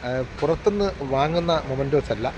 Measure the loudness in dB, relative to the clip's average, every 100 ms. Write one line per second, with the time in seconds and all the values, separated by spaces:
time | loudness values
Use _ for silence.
0 | -2 -2 -4 -2 0 2 2 2 -2 -2
1 | -2 2 2 2 2 0 0 -2 2 2
2 | 2 -2 -2